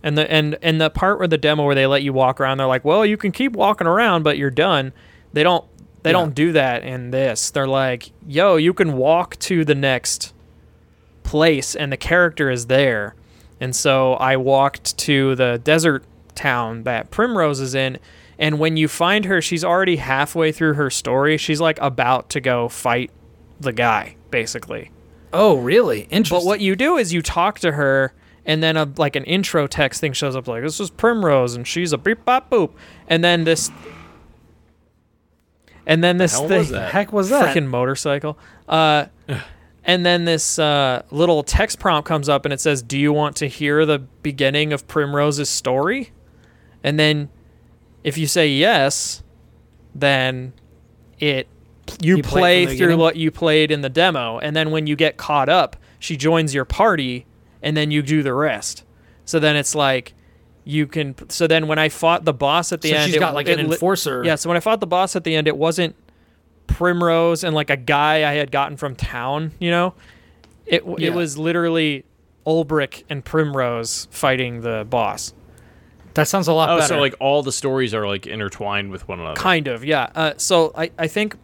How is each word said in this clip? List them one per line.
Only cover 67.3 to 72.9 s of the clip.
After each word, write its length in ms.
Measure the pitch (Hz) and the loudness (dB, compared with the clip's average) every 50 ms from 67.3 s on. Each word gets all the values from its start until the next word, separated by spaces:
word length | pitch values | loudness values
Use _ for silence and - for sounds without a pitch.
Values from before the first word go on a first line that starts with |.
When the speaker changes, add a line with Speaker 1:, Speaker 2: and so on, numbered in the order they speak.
| 170 156 190 | 0 0 -2
Speaker 1:
and, 120 | 170 156 | -2 -2
like, 140 | 151 147 - | -2 0 0
a 80 | 139 | -2
guy 520 | 131 123 135 147 143 147 151 156 156 151 147 | -2 0 0 2 2 4 2 2 2 2 0
I 40 | 143 | 0
had 160 | 151 143 131 | -2 -2 -2
gotten 260 | 143 139 139 156 147 | -2 -2 -2 -2 -6
from 180 | 131 151 139 127 | -8 -8 -10 -6
town, 560 | - - - - 120 120 131 143 151 160 156 156 - | -6 -8 -6 -6 -6 -6 -4 -4 -4 -6 -8 -8 -6
you 120 | 180 170 | -2 0
know? 220 | 175 175 175 185 - _ - - - - _ _ _ _ - _ _ _ _ | 0 0 0 -2 -4 _ -20 -20 -20 -20 _ _ _ _ -20 _ _ _ _
It 140 | 453 - - | -2 -2 -2
w-, 180 | - 180 175 165 | 0 -4 -6 -4
Speaker 2:
Yeah. 120 | 160 - | -4 -2
Speaker 1:
it 40 | - | -2
was 220 | 175 170 156 139 | -2 -4 -4 -6
literally 680 | 147 156 165 170 175 170 165 165 165 156 151 143 135 - _ _ _ _ _ _ _ _ | -4 -4 -2 0 0 0 0 0 0 0 0 -2 -4 -10 _ _ _ _ _ _ _ _
Ulbrich 580 | 156 160 165 160 143 156 151 139 - | -2 0 0 0 0 0 -2 -2 -2